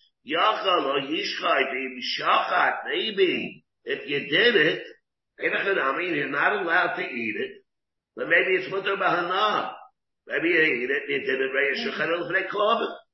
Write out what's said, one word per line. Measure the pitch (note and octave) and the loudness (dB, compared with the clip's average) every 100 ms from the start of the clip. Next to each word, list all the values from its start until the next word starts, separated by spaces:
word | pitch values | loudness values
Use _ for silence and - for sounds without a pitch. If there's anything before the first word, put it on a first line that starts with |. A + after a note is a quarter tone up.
| _ _ A#2+ | _ _ -4
Yachal, | D#3+ G#3+ G#3+ F#3+ E3+ C#3 | 2 2 2 2 2 2
or | C#3 C3+ | -2 -2
Yishchai, | E3 D#3+ - F3 D3 B2+ | -4 -4 -2 2 2 2
B'Shachat, | C3 C3 B2+ B2 - D#3 G3 - - C3+ - A#2+ | -2 -6 -6 -6 -2 2 2 2 2 2 0 -4
maybe, | D#3+ A3 G3 F3+ A#2 - - _ _ | -4 -2 2 2 2 -4 -10 _ _
if | - C#3 - | -8 -6 -4
you | C#3+ | -4
did | C#3 E3 A#3 G#3 | 0 4 4 6
it, | D#3 - - - _ _ _ - | 4 0 -8 -18 _ _ _ -6
I | D#3+ G#3 G3 F#3 C3+ D3 | -4 -2 0 0 0 -2
mean, | F3+ | -2
you're | D3 C3+ | -2 -2
not | C#3+ F3 G#3 | 0 0 0
allowed | E3+ F3 F3 F3+ | 2 2 2 -2
to | |
eat | F3+ B2 A2+ - | -6 -6 -6 -4
it, | B2 - _ _ _ _ _ A2 | -6 -10 _ _ _ _ _ -8
but | C#3+ | 2
maybe | E3+ F#3 | 2 4
it's | F#3 - | 0 0
Mutter | G3 G3 G3 | -4 -2 0
Bahana. | F3+ E3+ F3 F#3+ G#3+ - - - - _ _ _ - | 0 0 0 0 2 0 -4 -10 -18 _ _ _ -6
Maybe | C3+ E3 | -2 2
you | E3+ | 4
eat | D#3 B2 B2+ | 4 2 -2
it, | C#3+ C#3+ | -2 -2
you | C#3 | -4
did | A#2+ C3 | -2 -2
it, | C3 | 0
Rei | C3+ C#3 C3+ | 0 0 -2
Shechel, | A#2 - D#3 F3 | -4 -4 -2 -2
Lefnei | D#3 F#3 F#3+ | -2 -2 -2
Korban. | G3 G#3 A3+ - - - | 0 2 2 -2 -8 -18